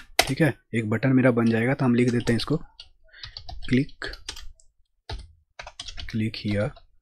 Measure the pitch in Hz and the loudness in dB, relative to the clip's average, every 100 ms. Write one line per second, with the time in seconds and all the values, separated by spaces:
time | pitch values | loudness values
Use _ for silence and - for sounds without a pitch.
0 | - - - 135 151 - _ 113 110 107 | -4 -2 0 2 2 2 _ -4 -2 0
1 | 135 131 127 120 113 113 117 131 131 120 | 4 6 6 4 4 2 2 0 2 4
2 | 123 117 117 113 - 156 - - - _ | 4 2 2 0 0 -4 -4 -20 -20 _
3 | _ - - - - - - 127 147 - | _ -18 -18 -16 -12 -8 0 0 0 -6
4 | - - - - - - - _ _ _ | -12 -12 -14 -12 -14 -14 -20 _ _ _
5 | - - - _ _ - - - - - | -14 -12 -14 _ _ -20 -20 -16 -14 -10
6 | - 117 110 - 110 101 123 - _ _ | -6 -4 -4 -4 -4 -2 -2 -6 _ _